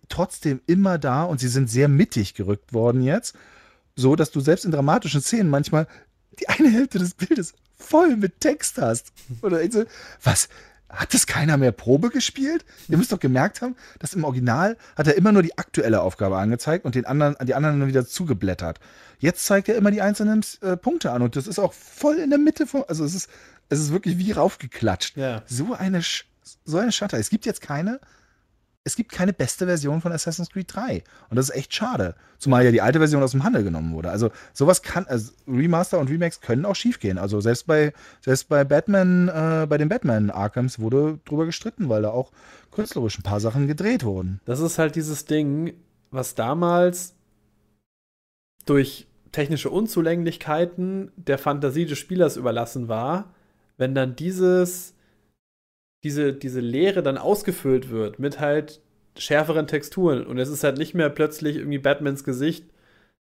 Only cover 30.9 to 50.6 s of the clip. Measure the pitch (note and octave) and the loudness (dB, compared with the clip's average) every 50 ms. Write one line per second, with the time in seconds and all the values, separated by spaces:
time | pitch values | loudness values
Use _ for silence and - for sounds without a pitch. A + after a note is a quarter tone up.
30.9 | B2+ E2 - _ _ - _ - A2 B2 C3 C3+ - C3 C3+ - - - G#3+ B3 | -6 -6 -8 _ _ -20 _ -6 -2 -2 -2 -2 -2 -8 -8 -6 -6 -4 -4 -4
31.9 | B3 B2 F#2+ F2 D#2+ _ _ _ _ - - C#3 B2+ B2 B2+ B2 A#2 A2 F#2+ A#2 | -2 -2 -4 -4 -4 _ _ _ _ -6 0 2 4 6 6 6 6 6 4 4
32.9 | C#3+ D#3+ D#3 D3+ D3+ C#3 C3+ C3 B2 C3+ C#3 A3+ B3+ C#3+ G2+ F#2+ E2 D#2+ D#2+ E2 | 4 4 4 4 4 2 2 2 2 0 0 2 2 0 0 0 -2 -4 -4 -4
33.9 | D#2+ D#2+ E2 F2 F2 G#2 A#2 A2 - - - - - - C#3 E3 F#3 - - - | -6 -6 -6 -6 -2 0 -2 -2 -2 -4 -20 -12 -4 0 4 4 4 4 2 -6
34.9 | - F3 F#3+ - C3 A#2 G#2+ A#2+ - _ _ - C3 B2 D3+ F3 E3+ D#3+ - - | -6 -6 -4 -2 -4 -4 -4 -6 -14 _ _ -4 -2 0 2 2 2 0 0 0
35.9 | - F3 C#3+ C3 D3+ E3 F3 E3 - - - - A#2 C3 E3+ G#3 F#3+ - - A#3+ | 0 -2 0 0 -2 -2 -2 -4 -4 -6 -4 -2 -2 -2 0 -2 -2 -2 -2 -2
36.9 | B3 - - G2 F#2 F2+ F#2 G2 G#2 G#2 G2+ A2+ A#2+ A#2+ - - D#3 D3+ D3+ D3 | -2 -2 -2 -4 -4 -2 -4 -2 -2 0 2 0 0 0 0 0 2 2 2 2
37.9 | - - - - - _ - C3 C3 C3 - - D#3 C#3+ C#3 C3+ C#3+ D3+ - - | 0 -6 -18 -20 -20 _ -2 0 0 0 0 0 2 2 2 4 2 2 2 4
38.9 | G3+ G3 F#3 F3+ F3+ F3+ F3+ F3+ D#3+ D#3 D#3 D#3+ D#3+ D#3+ D#3 D3 D3+ D3 D3+ D3+ | 2 4 4 4 4 4 4 2 0 0 0 0 0 0 0 0 2 2 2 2
39.9 | G#3+ B3+ - D3 A2+ G#2+ G#2 G2+ - F#2+ G2+ G#2+ - B2 B2 B2+ - - A2 A2+ | 0 0 0 0 2 2 2 0 0 -2 -4 -2 -2 -2 -2 -2 -2 -4 -4 0
40.9 | B2+ C#3 D3 D#3 D#3 D3+ - - D3 D3+ E3 E3 E3 - - A3+ - - G3 C3 | 2 2 2 2 -2 -6 -8 -6 -2 -2 -2 -2 -4 -6 -8 -8 -6 -4 -2 0
41.9 | A2 G#2+ G#2+ G#2+ A2+ B2+ C3 - _ _ - - - - _ _ - - G#3+ - | 0 0 0 0 -2 -2 -4 -6 _ _ -20 -20 -20 -20 _ _ -6 -6 -6 -4
42.9 | - D3+ A#2+ G#2+ - - - G2+ G#2 G#2 G#2 A2+ A2 C#3 C#3+ C#3 D3+ D3+ F3+ G#3+ | -4 -4 -4 -4 -4 -4 -4 -4 -2 0 0 0 0 0 0 0 -2 -2 -2 0
43.9 | B3+ G#3+ B2+ G#2+ G2 F#2 F2+ F#2 F#2+ G2 - - B2 C#3 E3 E3+ F3 - D#3+ D#3 | 0 0 -2 -2 -4 -4 -4 -6 -6 -8 -6 -6 -4 -2 -2 -2 0 0 0 0
44.9 | D3+ E3 D#3 D#3 D3+ C#3+ - - D3+ D#3 D3+ C#3+ C#3 D3+ E3 E3+ - - _ _ | 0 -2 -6 -6 -6 -8 -4 -2 -2 0 0 0 -2 -2 -4 -6 -8 -12 _ _
45.9 | _ _ _ _ - C3 B2 - - - A2 A#2+ D3 E3+ F3 F3 F3 F3 F3 F3+ | _ _ _ _ -8 -8 -8 -6 -4 -4 -4 -2 -2 0 0 2 2 4 4 2
46.9 | F3+ F3+ - - _ _ _ _ _ _ _ _ _ _ _ _ _ _ _ _ | 2 -2 -10 -14 _ _ _ _ _ _ _ _ _ _ _ _ _ _ _ _
47.9 | _ _ _ _ _ _ _ _ _ _ _ _ _ _ - - C#3+ C#3 C3 - | _ _ _ _ _ _ _ _ _ _ _ _ _ _ -2 2 2 2 2 0
48.9 | - - - _ _ _ _ _ - D#3 D3 C#3 D#3+ C#3 - - - F#3 A3 A3 | -4 -12 -20 _ _ _ _ _ -6 -4 -4 -2 -2 -4 -4 -2 -2 -2 -2 -2
49.9 | - F3+ D#3+ E3 E3+ F3 E3+ E3+ E3 - - D#3+ D3+ D#3+ | 0 0 0 0 0 0 -2 -4 -4 -6 -6 -4 0 0